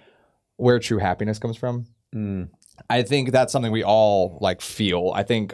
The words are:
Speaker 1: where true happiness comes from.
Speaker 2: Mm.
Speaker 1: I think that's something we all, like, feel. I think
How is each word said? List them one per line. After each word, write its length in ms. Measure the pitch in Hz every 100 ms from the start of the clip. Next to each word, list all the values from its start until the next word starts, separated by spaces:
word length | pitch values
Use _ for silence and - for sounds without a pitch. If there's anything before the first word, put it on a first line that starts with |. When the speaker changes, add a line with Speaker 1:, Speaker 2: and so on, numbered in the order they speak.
| _ _ _ _ _ -
Speaker 1:
where 220 | 123 120
true 200 | - 110
happiness 400 | 95 92 107 110
comes 180 | 120 113
from. 300 | 123 120 117 _ _
Speaker 2:
Mm. 360 | 110 104 95 85 - _ - -
Speaker 1:
I 140 | 120
think 280 | 113 139 131
that's 220 | 127 127
something 200 | 143 117
we 120 | 110
all, 540 | 98 110 107 101 92 82
like, 200 | 98 90
feel. 500 | - - 104 87 90
I 80 | 95
think 300 | 107 117 101